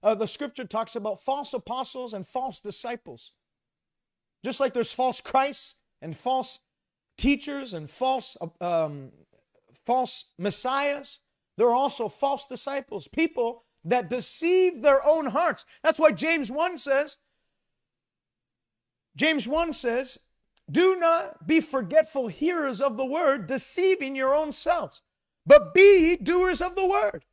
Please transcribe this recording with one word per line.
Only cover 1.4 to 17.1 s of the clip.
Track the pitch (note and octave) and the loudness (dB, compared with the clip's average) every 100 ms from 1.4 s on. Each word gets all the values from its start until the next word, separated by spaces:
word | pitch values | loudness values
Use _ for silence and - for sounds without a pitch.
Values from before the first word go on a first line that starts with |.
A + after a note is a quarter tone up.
| C#4 | -6
apostles | B3+ - B3 C4 C4 B3 | -10 -8 -10 -8 -10 -10
and | G#3 F#3 | -12 -10
false | C4 C4 - | -8 -8 -10
disciples. | G#3 G3 A#3 A#3 - A#2+ - _ _ _ _ _ _ _ _ _ _ _ | -12 -10 -10 -12 -14 -20 -20 _ _ _ _ _ _ _ _ _ _ _
Just | A#3+ - | -8 -2
like | C4+ | -2
there's | B3 A#3 | -2 -4
false | - B3+ B3 | -2 -2 -2
Christs | - C4 C#4 - - - _ _ | -2 0 0 -4 -10 -14 _ _
and | E3 D#3 | -14 -8
false | B3 C4 - - _ _ _ _ _ - | -4 -2 -4 -10 _ _ _ _ _ -2
teachers | B3+ C#4+ D4 C#4 C4 | 0 0 -2 -10 -10
and | F3 D3+ | -12 -12
false, | - C4 C4 - - | -4 -2 -2 -4 -10
uh, | E3 _ F3 E3+ D#3 | -12 _ -2 0 -2
um, | C#3+ C3+ _ _ _ _ _ _ _ | -6 -16 _ _ _ _ _ _ _
false | - B3+ B3 - - - | -2 0 0 -6 -8 -6
messiahs, | F#3+ - B3+ C4+ C#4+ C#4+ C#4 - _ _ _ - | -4 -2 -2 -2 -2 -4 -10 -20 _ _ _ 2
there | A#3+ | 2
are | A#3+ | 4
also | C4+ - A3 | 0 -4 -8
false | - C#4 C#4 - | -2 -2 -2 -6
disciples, | B3+ - C#4 C4+ G3+ - | -8 -6 -6 -8 -14 -8
people | - E4 - A#3 A#3 _ _ | -2 -2 0 -4 -4 _ _
that | D#3+ B3 F#3 | -2 -2 0
deceive | B3 - - E4 F#4 F#4 E4 | -6 -6 -4 2 4 2 2
their | C#4+ C4+ | 4 4
own | C#4+ D#4+ C#4+ | 4 2 0
hearts. | A3+ E4+ A3 - - | -2 -2 -4 -12 -2
That's | D4+ D#4 | -2 4
why | D#4 | 2
James | F3 D#4+ E4 A3 | 4 -2 -2 -2
one | C4+ F4 E4 | -2 -4 -4
says, | C#4+ C4+ D4 | -2 -2 -2